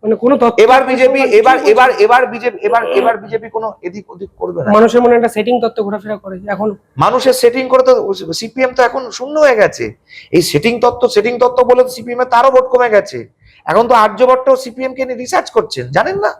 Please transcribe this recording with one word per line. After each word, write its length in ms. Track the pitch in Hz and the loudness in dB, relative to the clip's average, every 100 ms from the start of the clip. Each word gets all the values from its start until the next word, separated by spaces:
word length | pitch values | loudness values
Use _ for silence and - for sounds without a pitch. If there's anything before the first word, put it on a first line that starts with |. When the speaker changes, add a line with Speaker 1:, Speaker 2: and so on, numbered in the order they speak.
Speaker 1:
মানে 120 | 214 220 | -2 -2
কোনো 220 | 240 269 | 2 2
তথ্য 260 | 240 - | 2 4
Speaker 2:
এবার 200 | 226 262 | 6 6
বিজেপি, 360 | 262 254 254 269 | 2 0 0 2
এবার, 380 | 262 208 233 269 | 2 4 4 2
Speaker 1:
বলছে? 140 | 269 | 2
Speaker 2:
এবার, 180 | 220 254 | 4 2
এবার 360 | 240 208 247 254 | 2 2 2 0
বিজেপি, 300 | 226 240 196 | -4 -8 -6
এবার, 220 | 208 233 226 | -2 -2 0
এবার 260 | - 226 220 | 0 0 -2
বিজেপি 320 | 190 220 220 | -6 -10 -8
কোনো 240 | 220 220 196 | -8 -10 -10
এদিক 300 | 175 196 190 | -14 -14 -18
ওদিক 180 | 175 190 _ | -18 -18 _
করবে 260 | 180 170 | -8 -6
না। 80 | 151 | 0
Speaker 1:
মানুষের 300 | 208 226 233 | 2 4 2
মনে 140 | 240 240 | 2 2
একটা 120 | 233 | 0
সেটিং 340 | 214 214 247 | -4 -2 -2
তত্ত্ব 220 | 226 233 | -2 -4
ঘোরাফেরা 340 | 202 202 208 208 | -8 -8 -10 -12
করে 220 | 196 185 202 | -10 -14 -10
এখন। 280 | 190 214 196 _ - | -6 -6 -6 _ -2
Speaker 2:
মানুষের 360 | 165 247 254 | 0 0 0
সেটিং 340 | 254 240 247 254 | 2 2 0 0
করে 160 | 254 | 2
তো 300 | 254 247 - 190 175 | 4 2 0 -6 -8
সিপিএম 400 | 165 226 262 254 | -10 -10 -4 -4
তো 100 | 247 | 0
এখন 280 | 247 254 247 | 0 0 -10
শূন্য 280 | 190 254 302 | -12 -6 0
হয়ে 160 | 302 226 | 2 4
গেছে। 380 | 180 - 113 - _ - - | 0 0 -10 -10 _ -20 -2
এই 100 | 170 | 0
সেটিং 380 | 165 147 226 233 | 0 -2 -2 0
তত্ত্ব, 300 | 240 - 247 | 0 0 0
সেটিং 300 | 214 208 240 | 0 -2 0
তত্ত্ব 240 | 247 247 | 0 2
বলে 200 | 254 247 | 2 4
তো 60 | 254 | 2
সিপিএম 300 | 254 226 240 | -2 -10 -6
এর 60 | 254 | 0
তারও 260 | 233 269 | 2 4
ভোট 140 | 254 254 | 2 2
কমে 180 | 247 240 | 0 2
গেছে। 400 | 208 - 123 117 _ _ _ - | 0 0 -10 -14 _ _ _ -2
এখন 220 | 175 233 | 0 4
তো 60 | |
আর্যভট্ট 560 | 240 214 196 254 254 269 | 4 2 2 2 2 2
সিপিএম 440 | 262 254 226 262 | 0 -2 -10 -10
কে 120 | 262 262 | -8 -8
নিয়ে 120 | 240 | -8
রিসার্চ 340 | 247 370 - | -4 -4 -2
করছেন, 400 | - 160 - 123 | -4 -4 -8 -4
জানেন 260 | 143 254 392 | -2 -2 -2
না? 120 | 403 - | -4 -6